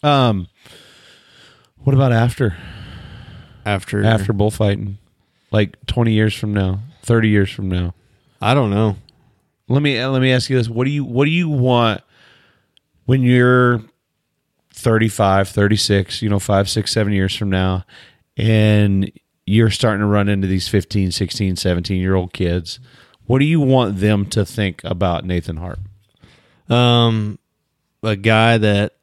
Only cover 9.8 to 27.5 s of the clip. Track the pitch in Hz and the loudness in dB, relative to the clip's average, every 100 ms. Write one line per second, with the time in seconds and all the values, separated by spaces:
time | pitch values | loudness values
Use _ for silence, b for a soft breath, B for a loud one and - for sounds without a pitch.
9.8 | 147 123 131 131 131 127 - 131 117 113 | 0 -2 -2 0 2 2 0 -2 -2 -2
10.8 | 131 147 127 120 143 165 170 143 127 120 | -2 -2 -4 0 0 0 0 0 2 2
11.8 | 113 101 _ b b b b b b b | 2 -2 _ b b b b b b b
12.8 | _ _ - 131 123 123 123 127 123 120 | _ _ -2 0 4 4 4 4 2 0
13.8 | 110 _ _ _ _ _ _ _ _ - | -6 _ _ _ _ _ _ _ _ -6
14.8 | - 110 110 - 101 95 95 - 101 104 | 0 2 2 2 2 2 0 0 0 2
15.8 | - 98 92 - 110 101 - 98 98 - | 2 0 0 -6 -4 -4 0 0 0 -4
16.8 | 101 - 104 101 95 - 101 95 92 92 | -4 -2 0 0 -2 -2 -2 0 0 -2
17.8 | - B B B _ - 107 110 107 104 | -6 B B B _ -4 0 2 4 4
18.8 | 104 98 95 - _ _ - 107 110 - | 2 2 -2 -8 _ _ -2 2 2 2
19.8 | 120 101 104 104 101 101 95 95 - 104 | 0 0 0 0 0 0 -2 -2 0 -2
20.8 | - 104 95 87 95 - 98 90 92 87 | -2 -2 -2 -2 -6 -2 -4 -2 -2 -2
21.8 | 87 95 92 95 90 - 87 87 80 - | -2 -2 0 0 -2 -4 -2 -2 -6 -16
22.8 | b b b b - 127 147 165 139 131 | b b b b -2 0 2 2 2 2
23.8 | 113 98 104 104 98 - 98 - 101 85 | 2 0 0 0 0 -2 -4 -2 -4 -4
24.8 | 80 87 92 85 92 90 - 80 87 - | -8 -4 -2 -2 -2 -4 -4 -10 -10 -12
25.8 | 98 - _ _ b b b b - 120 | -14 -20 _ _ b b b b -2 2
26.8 | 123 120 117 110 104 - _ | 4 4 2 0 -4 -8 _